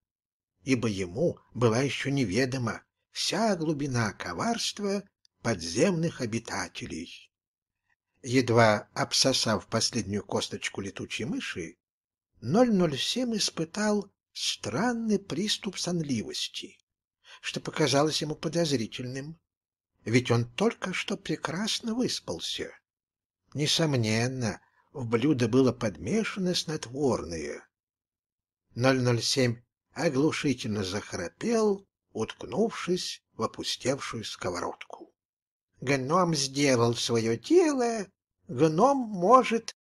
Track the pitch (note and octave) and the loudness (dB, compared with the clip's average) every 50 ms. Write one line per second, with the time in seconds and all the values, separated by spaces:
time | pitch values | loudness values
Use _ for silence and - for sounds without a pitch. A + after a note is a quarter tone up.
0 | _ _ _ _ _ _ _ _ _ _ _ _ - C3 C3 A#2 A2+ A2+ G#2 F#2 | _ _ _ _ _ _ _ _ _ _ _ _ -2 0 0 2 2 0 0 -2
1 | F#2+ F2 F2+ A2 - - - - - _ - A2+ B2 A#2 G#2+ A#2+ C#3 C3+ - - | -4 -4 -2 0 0 0 0 -2 -10 _ 0 2 4 4 4 4 2 0 -2 -4
2 | - C#3 C#3 C#3 C3 F#2+ F2+ A#2+ C3+ B2+ B2 C3+ A#2+ A2 G2+ G2+ - _ _ _ | -2 0 0 2 2 2 2 2 2 0 0 -2 -2 -4 -4 -6 -10 _ _ _
3 | _ _ - - - - - F3 A3+ A3 G3 E3+ D#3 D#3 D#3+ C3+ C#3+ C#3+ B2 A#2+ | _ _ -8 -4 -4 -2 0 2 2 2 2 0 0 -2 -2 -2 -2 0 0 0
4 | A2+ G#2 F2+ - - - - - F3+ A3+ A#3 A3+ - - - - G#3 G3 G3 G3+ | 0 0 -2 -6 -8 -8 -6 -2 -2 -2 -2 -2 -4 -4 -4 -4 -4 -2 -2 -4
5 | G3 _ _ _ _ _ _ _ - A#2+ A2+ F2 E2 E2+ E2 A2+ D#3 G3+ F3+ D#3+ | -6 _ _ _ _ _ _ _ -4 -2 -2 -2 -4 -4 0 2 2 2 2 2
6 | E3 D#3+ - - B2+ G#2+ G#2+ A2+ - - F#2+ G2 F2+ F2 - - - - E2 D#2+ | 0 -2 -2 -4 -4 -4 -4 -4 -4 -6 -6 -6 -6 -8 -10 -12 -10 -10 -10 -10
7 | E2 - - - - _ _ _ _ _ _ _ _ _ _ _ _ _ _ _ | -10 -12 -14 -18 -20 _ _ _ _ _ _ _ _ _ _ _ _ _ _ _
8 | _ _ _ _ - B2+ A#2+ C3 B2 A#2 A2+ A#2 A#2 G#2+ G#2 G#2 - - - - | _ _ _ _ -4 0 2 2 4 6 6 8 8 8 6 4 0 -4 -6 -4
9 | C#3 - - - - C3+ B2+ - - B2 A2 F#2+ - - - A2+ - - - A#2+ | -2 0 2 2 2 2 2 2 0 0 -2 -2 -2 -4 -2 -2 0 0 -2 -4
10 | F#2 F#2+ G#2 G2+ - - - G#2+ - - - G2 - - - - G2 G2 - - | -4 -4 -4 -6 -4 -4 -4 -4 -4 -4 -6 -8 -8 -8 -8 -8 -8 -8 -8 -10
11 | A2+ F2+ - - G#2+ C3+ A#3 C#4 - - - G#2 E2+ E2 - _ _ _ _ _ | -10 -8 -8 -6 -6 -4 -6 -6 -6 -8 -8 -8 -10 -10 -12 _ _ _ _ _
12 | _ _ _ _ _ _ _ _ - A2+ D#3+ A3 B3+ A#3+ G#3+ F#3 F3 D#3+ C#3 B2 | _ _ _ _ _ _ _ _ -2 2 4 4 6 6 4 4 2 2 0 -2
13 | - - - A#3+ C4 A#3+ A3+ G3+ - - - - G3+ - - G#3 G#3 G#3+ G#3 G#3 | -4 -2 -2 -2 -2 -2 -2 -2 -2 -2 -2 -4 -6 -6 -4 -2 0 0 0 0
14 | G3 - _ _ _ _ - - - - - - - G#2+ G2+ C3+ G#3+ B3 A#3+ A3+ | -2 -6 _ _ _ _ -10 -6 -4 -4 -4 -4 -6 -4 -2 -2 0 -2 -2 -2
15 | A3+ A3 G#3 F#3+ G3+ - C3+ C#3+ G#3 G#3 - - - G3+ F3+ - - E3+ F3+ E3+ | 0 0 0 0 -2 -4 -4 -4 -2 -2 -2 -4 -4 -6 -6 -6 -4 -2 -2 -2
16 | D#3 C#3+ B2+ G#2+ F#2+ - - - - - - - - - - _ _ _ _ _ | -2 0 -2 -2 -2 -4 -6 -8 -8 -8 -10 -12 -14 -14 -16 _ _ _ _ _
17 | _ _ _ _ _ - - - - - - D3 - - - - D#3 C3 C3 C#3 | _ _ _ _ _ -20 -20 -12 -10 -8 -8 -6 -6 -4 0 0 2 4 4 4
18 | D3 D#3 C#3 - D#3+ D3+ D3+ - - E3 D3 E3+ E3+ D3+ C#3 A#2 A2+ F#2+ - - | 4 2 0 -2 -4 -4 -6 -6 -6 -2 0 0 0 2 0 0 -2 -4 -6 -8
19 | B2 B2 B2+ C#3 C#3 D3+ D#3+ - _ _ _ _ _ _ _ _ _ _ _ _ | -10 -8 -10 -10 -10 -12 -14 -18 _ _ _ _ _ _ _ _ _ _ _ _
20 | - G#2+ A2+ B2+ B2 - A#2+ A#2+ A#2+ - - - G3 A#3 - - - F#3+ F3 - | -2 2 2 2 4 4 2 2 2 0 0 0 2 2 0 0 -4 -6 -4 -4
21 | - - G3+ - - - D#3 - - - - F3 A3 G#3+ - - - A3+ A3 B3 | -4 -4 -6 -6 -4 -4 -4 -4 -4 -6 -4 -4 -4 -4 -4 -4 -4 -4 -2 -2
22 | A#3+ - - - - - F2 D#2+ - - - - - - - - _ _ _ _ | -2 -2 -2 -4 -6 -8 -8 -6 -6 -8 -8 -8 -8 -10 -12 -18 _ _ _ _
23 | _ _ _ _ _ _ _ _ _ _ - C3 D3+ C#3+ - - E3 D#3 C#3 B2 | _ _ _ _ _ _ _ _ _ _ -6 -2 0 2 2 2 2 2 2 2
24 | A2+ G#2+ A2 A2+ A#2 B2+ C3 C3 A#2+ G#2+ - - _ _ _ _ _ _ - C#3 | 2 2 2 2 0 0 -2 -2 -2 -2 -4 -6 _ _ _ _ _ _ -10 -8
25 | B2 A2+ A#2+ A#2 A#2 D3+ D3+ A#2+ B2 A2 A2+ C3 C3+ B2+ - - - G#2+ F#2 - | -2 0 0 2 4 4 4 4 2 4 6 6 6 6 4 2 -2 -4 -4 -4
26 | E2+ G#2 F#3 A3+ G#3 - - G#3 F#3 F3+ F3 - - - D#3 D#3 - A2+ B2 C3+ | -4 -2 0 0 0 -2 -4 -2 -2 -2 -2 -2 -2 -4 -6 -8 -8 -8 -4 0
27 | D3+ C3 G#2+ D#2 D#2 E2+ F2 D#2+ D2 C#2 - - - _ _ _ _ _ _ _ | 2 2 2 0 -2 -6 -8 -6 -6 -6 -8 -10 -14 _ _ _ _ _ _ _
28 | _ _ _ _ _ _ _ _ _ _ _ _ _ _ - A#2 A#2+ C3 C3+ C3 | _ _ _ _ _ _ _ _ _ _ _ _ _ _ -4 0 2 2 4 4
29 | B2 B2 A#2+ A2+ A2+ - - C#3 B2+ A#2+ A#2 - - _ _ _ _ _ - B2+ | 4 2 2 2 0 0 2 2 2 2 0 -2 -8 _ _ _ _ _ -6 -2
30 | D3+ F3 C3+ B2+ D3 D#3 - - - D3 B2+ B2 - A#2 G#2 G#2 G2 F#2 F#2 G#2 | -2 0 2 2 2 2 2 0 0 -2 -2 -2 -4 -4 -4 -2 -2 -4 -4 -6
31 | - - - G2+ F2 - - - - A3 A#3+ A3 A3 G#3+ G3 G3 - _ _ _ | -6 -6 -8 -8 -8 -8 -8 -6 -2 0 2 2 2 2 2 0 -4 _ _ _
32 | _ _ - G#2+ A2 - - - - - - F3+ A3 G#3+ - - - - F3+ F3 | _ _ -6 -6 -6 -6 -6 -10 -12 -6 -2 0 0 0 -2 -4 -4 -2 -2 -2
33 | - - - - _ _ _ - A2 G#2+ - - G#2 - - - - B2 C#3+ C3+ | -4 -6 -10 -12 _ _ _ -6 -6 -6 -6 -6 -6 -6 -6 -4 -2 -2 -2 -2
34 | - - - A#2 G#2 - - - - - F2 E2+ - - - - - - - - | -4 -8 -8 -8 -8 -10 -10 -6 -6 -6 -4 -4 -4 -6 -8 -10 -14 -16 -16 -18
35 | - - _ _ _ _ _ _ _ _ _ _ _ _ _ _ - B2 C#3+ C3+ | -18 -20 _ _ _ _ _ _ _ _ _ _ _ _ _ _ -4 -2 -2 -2
36 | B2+ C3+ D#3+ F#3+ F3+ E3+ D#3+ C#3 C3+ C3+ C3+ C#3 D3 C#3 C3 A#2 A#2 A#2 A#2+ - | 0 0 2 2 2 2 0 0 -2 -2 0 2 2 4 4 4 4 2 2 0
37 | - - A#2 A#2 A2 A2+ A#2 A#2 - - D#4 F4+ F4+ D#4 C#4+ C4 A#3+ A#3 A3+ A3 | -2 0 0 0 2 0 0 -2 0 4 6 6 6 6 4 2 0 0 -2 -4
38 | F#3 - _ _ _ _ _ _ _ - D#3 A#2+ D#3 D#3+ D#3 D#3+ A3 C#4 C#4 C4+ | -6 -10 _ _ _ _ _ _ _ -8 0 4 4 4 6 6 6 6 4 2
39 | B3 G#3+ G#3+ F3 E3+ F#3+ B3 C4 A#3 - A3 A3+ - - - _ _ _ _ | -2 -4 -2 0 6 8 8 8 6 4 0 -2 -2 -6 -14 _ _ _ _